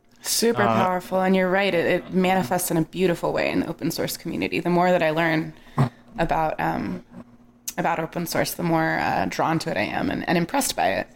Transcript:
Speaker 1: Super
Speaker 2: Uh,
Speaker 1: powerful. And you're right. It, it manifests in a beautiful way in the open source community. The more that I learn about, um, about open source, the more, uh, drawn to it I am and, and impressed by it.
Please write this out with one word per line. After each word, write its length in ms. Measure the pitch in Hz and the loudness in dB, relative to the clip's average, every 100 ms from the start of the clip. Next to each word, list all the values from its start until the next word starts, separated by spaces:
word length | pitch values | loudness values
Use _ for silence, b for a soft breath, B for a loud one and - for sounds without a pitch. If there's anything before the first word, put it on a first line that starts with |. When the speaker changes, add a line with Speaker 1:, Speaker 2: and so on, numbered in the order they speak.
| - _ | -6 _
Speaker 1:
Super 420 | - - 233 233 | -4 2 2 4
Speaker 2:
Uh, 120 | 117 226 | 4 4
Speaker 1:
powerful. 460 | 185 180 - 185 | 2 0 -2 0
And 140 | 190 190 | 4 4
you're 140 | 185 | 4
right. 240 | 190 202 | 2 2
It, 120 | 170 127 | 2 2
it 280 | 175 - | 0 0
manifests 560 | 185 185 190 - 180 - | 2 2 2 0 -2 0
in 80 | 165 | 0
a 60 | |
beautiful 480 | 160 170 180 165 156 | 0 0 0 0 -2
way 200 | 156 - | 0 0
in 100 | 170 | 0
the 60 | - | -2
open 240 | - - | -4 -4
source 260 | - - - | -2 -4 -6
community. 420 | - - 185 175 | -6 -4 -2 -2
The 100 | 170 | 0
more 220 | 175 180 | 2 4
that 100 | 180 | 4
I 100 | 160 | 2
learn 420 | 156 165 160 160 - B - 127 - - - | 2 0 0 -2 -10 B -2 -2 -4 -10 -4
about, 420 | 165 165 156 - | -2 0 -2 -2
um, 440 | 160 165 - 180 - - - - - _ - - | -2 -2 -4 -8 -12 -20 -20 -20 -20 _ -10 -4
about 220 | 175 160 | -2 -2
open 260 | 160 170 170 | -4 -6 -4
source, 280 | - 151 - | -2 -2 -2
the 80 | |
more, 360 | 165 160 160 160 | 0 2 2 0
uh, 260 | - - 92 | 0 0 -2
drawn 300 | - 143 160 | -2 0 0
to 120 | 165 | -2
it 60 | - | -4
I 40 | |
am 280 | - - - | -4 -2 -4
and, 180 | - - | -2 0
and 100 | 170 | 0
impressed 380 | 170 277 - - | 0 -2 -2 0
by 140 | 92 | 0
it. 180 | - - | 0 -6